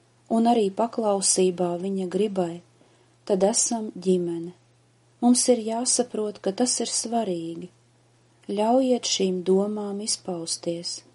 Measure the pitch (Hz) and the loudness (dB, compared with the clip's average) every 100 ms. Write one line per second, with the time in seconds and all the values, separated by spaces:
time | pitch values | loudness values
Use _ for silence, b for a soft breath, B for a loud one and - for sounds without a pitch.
0 | _ _ - 226 226 240 196 196 233 - | _ _ -2 2 4 4 2 0 -2 0
1 | 214 196 196 - 185 180 175 175 190 190 | 0 0 2 2 2 2 -2 -2 -4 -4
2 | 180 185 214 190 170 175 - _ b b | -2 -2 -2 0 -4 -4 -16 _ b b
3 | b b - 196 196 233 - 233 214 185 | b b -2 2 2 2 0 -2 -6 -4
4 | 180 185 175 170 170 - _ _ _ _ | 2 2 2 -4 -8 -12 _ _ _ _
5 | _ - 240 247 - 240 220 226 247 - | _ 0 4 4 4 2 0 -4 -2 0
6 | 240 214 214 202 190 190 254 - 233 - | 0 -2 -4 -4 -6 -2 -2 -2 -2 -4
7 | 226 233 208 175 165 165 180 _ _ _ | -4 -4 -2 -4 -6 -10 -14 _ _ _
8 | _ _ _ _ - 202 220 254 254 240 | _ _ _ _ -6 -2 2 4 4 2
9 | - - 190 185 175 190 202 214 202 202 | 0 0 0 0 2 2 2 -2 -6 -6
10 | 220 - - 170 165 - 170 170 175 - | -4 -6 -6 -8 -6 -6 -6 -6 -6 -10
11 | - | -16